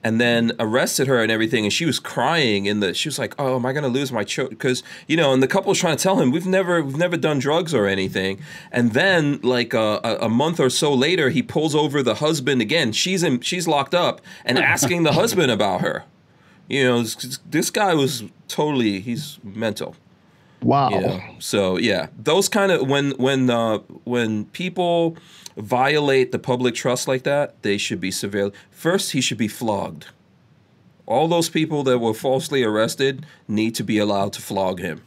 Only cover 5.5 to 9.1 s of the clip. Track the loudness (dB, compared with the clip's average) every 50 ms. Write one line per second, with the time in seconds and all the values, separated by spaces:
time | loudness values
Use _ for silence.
5.5 | 2 0 0 2 0 0 2 0 0 0 2 2 2 4 2 2 2 0 0 0
6.5 | 0 0 2 2 0 0 0 -2 -2 -2 0 0 0 0 0 0 0 0 0 0
7.5 | 0 0 0 0 0 2 2 2 2 0 -2 -2 -2 -2 -2 -2 -4 -6 -10 -18
8.5 | -18 -18 -16 -4 -2 0 0 2 2 2 4 4